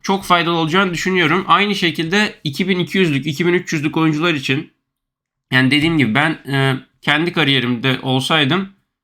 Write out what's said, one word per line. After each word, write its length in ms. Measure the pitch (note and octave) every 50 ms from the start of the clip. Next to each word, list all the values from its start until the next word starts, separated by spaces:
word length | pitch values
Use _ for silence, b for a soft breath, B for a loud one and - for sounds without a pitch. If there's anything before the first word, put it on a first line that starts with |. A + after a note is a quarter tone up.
Çok 220 | _ - F#3+ F#3+ G3
faydalı 320 | - F3+ F3 E3 E3 E3+
olacağını 380 | E3+ E3 D#3 D3+ F#3+ G3+ F#3+ E3+
düşünüyorum. 520 | D#3+ - F#3 F#3 F#3 F3 D3 D#3+ F#3+ -
Aynı 280 | - E3 F3+ G3+ G#3 G3+
şekilde 640 | - F#3+ E3+ D3+ - E3 D#3+ F3+ G#3 G#3+ G3+ - _ _
iki 240 | B2+ C3 - F#3+
bin 120 | F3 G3 F3+
iki 180 | E3+ - -
yüzlük, 300 | G3 F#3 E3 C#3+ C3+ C3+
iki 180 | D#3 C#3+ C3+ F3
bin 80 | F3 F3
üç 200 | F3+ F3+ - -
yüzlük 240 | D#3 C#3 D#3 D3+
oyuncular 360 | E3 D#3+ D#3+ D3+ D3+ D#3+ F3 E3
için, 400 | C#3+ B2+ - C3+ C#3 E3 - _ _ _ _ _ _ _ _ _ _ _ _ _ _ _ _
yani 200 | B2+ C3 C3 B2+
dediğim 260 | C#3 D3 C#3+ E3 E3+
gibi 180 | D#3 C3 A2 G#2+
ben, 160 | C#3 D3 E3
e, 460 | D#3 - - C3+ C#3 C#3 C3+ C3+ C3 C3 - _ _ _
kendi 320 | _ - D3 D3+ E3+ F3 -
kariyerimde 680 | F3 D#3 C#3 C#3 C3 A#2+ B2 B2 A#2 A2 C3 B2+ -
olsaydım 680 | - C3+ B2+ C3 C3 - E3 D#3 D3 C3 D#3+ F#3+ G3 F#3+ - _ _ _ _ _